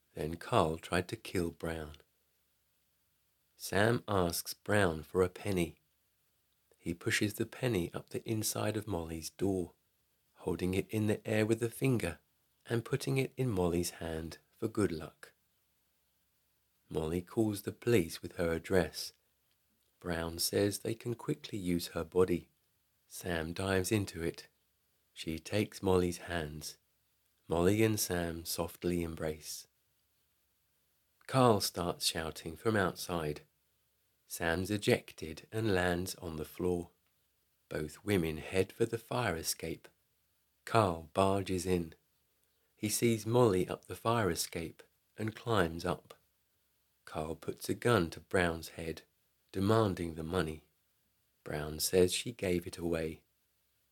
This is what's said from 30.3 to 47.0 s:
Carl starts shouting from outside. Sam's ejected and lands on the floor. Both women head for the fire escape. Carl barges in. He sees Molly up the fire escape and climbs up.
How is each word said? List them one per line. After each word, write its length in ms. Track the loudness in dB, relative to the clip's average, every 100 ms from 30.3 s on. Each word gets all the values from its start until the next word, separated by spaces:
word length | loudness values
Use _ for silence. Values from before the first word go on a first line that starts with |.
| _ _ _ _ _ _ _ _ _ -2
Carl 360 | 6 6 6
starts 420 | 2 -2 -2 -2
shouting 500 | -2 -2 -4 -8 -10
from 220 | -4 0 2
outside. 640 | 2 -2 -4 -4 -2 -6 -12 _ _ _ _ _ _ _ _
Sam's 440 | -4 0 0 0
ejected 760 | 0 2 2 0 -12 -12 -12 -8
and 220 | -2 2
lands 420 | 4 4 2 -2 -6
on 160 | -8 -8
the 80 |
floor. 440 | -8 -4 0 0 -4 _ _ _ _ _ _ _ _
Both 340 | -6 -6 -6
women 340 | 0 2 2 -2
head 340 | -2 0 0
for 120 | 0
the 140 | -2 -2
fire 380 | -4 -2 0 -2
escape. 520 | -4 -4 -6 -8 -12 _ _ _ _ _ _ _ 0
Carl 420 | 4 4 0 -2
barges 500 | 4 4 4 0 -2
in. 300 | 2 0 0 -10 _ _ _ _ _ _ _ _
He 120 | -2
sees 380 | 2 2 2 2
Molly 400 | 6 6 6 2
up 180 | -4 -8
the 80 |
fire 360 | -4 0 2 2
escape 520 | 0 -2 -6 -8 -10 -20 _ _ -8
and 180 | -8
climbs 500 | -6 0 2 2 0 -4
up. 280 | -4 -6 -20 _ _ _ _ _ _ _ _